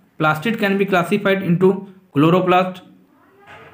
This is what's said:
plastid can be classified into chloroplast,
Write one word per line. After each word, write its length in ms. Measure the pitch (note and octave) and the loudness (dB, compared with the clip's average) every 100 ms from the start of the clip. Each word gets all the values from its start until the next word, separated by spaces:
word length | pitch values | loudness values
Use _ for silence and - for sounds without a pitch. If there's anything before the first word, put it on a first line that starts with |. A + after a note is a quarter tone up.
| _ - | _ -4
plastid 380 | D#3 D3+ A#3 A3 | -2 0 -4 -2
can 180 | G3+ G3 | -2 -2
be 80 | G3 | 0
classified 560 | F#3 E3+ G#3 G3+ F#3+ | 0 0 -2 0 -2
into 280 | F#3+ E3+ F#3 F#3+ - - _ C#3 | 0 2 2 0 -8 -20 _ 0
chloroplast, 640 | D#3+ F3+ F3 F3+ F#3 - - - _ _ _ _ - - - | 2 2 2 0 0 -6 -20 -20 _ _ _ _ -20 -20 -20